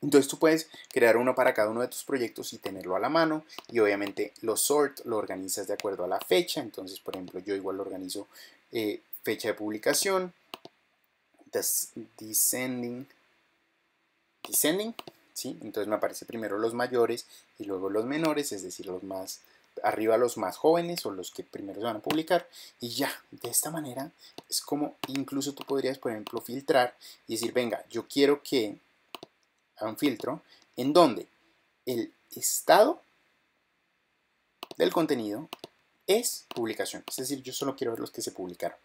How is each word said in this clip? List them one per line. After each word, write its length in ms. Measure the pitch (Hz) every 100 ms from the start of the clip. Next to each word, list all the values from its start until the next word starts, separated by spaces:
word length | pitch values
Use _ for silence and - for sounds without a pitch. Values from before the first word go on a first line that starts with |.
Entonces 260 | 143 139 139
tú 100 | -
puedes 300 | 165 160 - - -
crear 260 | 131 117 113
uno 200 | 123 127
para 180 | 127
cada 160 | 127 107
uno 100 | 110
de 80 | 123
tus 160 | -
proyectos 480 | - 139 113 - -
y 60 | 110
tenerlo 400 | - 98 90 92
a 20 |
la 80 | 117
mano. 380 | 160 160 156 - - -
Y 100 | 117
obviamente 540 | 107 101 101 95 104 -
lo 160 | - 104
sort, 420 | - 147 143 139 123
lo 100 | 110
organizas 520 | 95 95 95 98 98
de 60 |
acuerdo 300 | 101 104 95
a 60 | 90
la 100 | 95
fecha. 400 | - 180 175 -
Entonces, 400 | 113 - 95 95
por 160 | - 92
ejemplo, 240 | 90 92
yo 160 | 95 98
igual 220 | 95 95
lo 60 |
organizo, 440 | 98 95 92 101 98 - - _ _
eh, 280 | 123 107 - _ -
fecha 240 | - 107 113
de 60 |
publicación, 800 | 104 107 107 - 143 202 190 185 - _ - - _ _ _ _ _ _ _ -
des-, 380 | 113 - - - - 110 -
descending, 920 | 107 110 - 123 127 127 120 123 139 _ _ _ _ _ _ _ _ _ _ _ _ _ -
descending, 480 | - 147 180 220 226 - _ _
¿sí? 240 | - 123 147
Entonces 260 | 113 104 101
me 80 | 107
aparece 300 | - - -
primero 320 | 117 110 101
los 160 | 113
mayores 520 | 117 123 123 113 120 - - _ _
y 60 |
luego 260 | 101 95 98
los 160 | 101 120
menores, 460 | 147 160 143 139
es 120 | 101
decir, 220 | 92 - 87
los 160 | 90
más 380 | 95 95 95 - _ _ _ -
arriba, 340 | 107 107 110 113
los 200 | 123 117
más 180 | 95 -
jóvenes 500 | 151 170 170 170 -
o 60 |
los 200 | 95 87
que 120 | -
primero 360 | - - 101 95
se 60 | 117
van 120 | 107
a 40 |
publicar. 460 | 147 151 160 175 - - - _
Y 100 | 120
ya, 220 | 117 - - _
de 180 | - 123
esta 220 | - 151
manera 400 | 160 147 120 143 _ - - -
es 120 | -
como 340 | - 147 143 - -
incluso 460 | 135 131 139 139
tú 120 | 139 -
podrías, 320 | 139 131 135
por 140 | 131
ejemplo, 300 | 110 104 117
filtrar 540 | - 120 139 135 123 - - - _
y 60 |
decir, 200 | 113 113
"Venga, 300 | 120 120 101 -
yo 180 | 117 -
quiero 360 | - 139 143
que 340 | - 139 104 - _ _ _ - - _ _ _ _ _
haga 120 | 107
un 80 | 110
filtro 440 | 147 117 - 156 _ _ _ -
en 160 | 131
donde 340 | 160 165 110 - _ _ _ _ _ -
el 280 | 123 107 _ _
estado 680 | - - - - 170 240 349 _ _ _ _ _ _ _ _ _ _ _ _ _ _ _ _ - -
del 160 | 175
contenido 560 | 185 160 135 107 104 160 - - _ _ _ -
es 380 | 202 247 - - -
publicación". 480 | 117 107 98 - -
Es 100 | -
decir, 260 | 131 139
yo 80 | 131
solo 240 | 123 139 135
quiero 160 | 123
ver 80 | 113
los 120 | -
que 100 | -
se 100 | -
publicaron. 460 | - 92 90 85 -